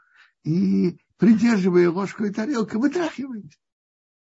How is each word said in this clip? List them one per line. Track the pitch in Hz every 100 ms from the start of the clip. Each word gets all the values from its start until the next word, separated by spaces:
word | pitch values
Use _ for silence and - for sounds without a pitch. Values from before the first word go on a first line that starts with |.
| _ _ _ _
и, | 147 165 190 196 185 - _ -
придерживая | 190 214 233 220 185 175 175
ложку | 165 190 - 214
и |
тарелку, | 202 220 254 208 220
вытряхиваете. | 277 359 320 - 269 226 147 _ _ _ _ _ _ _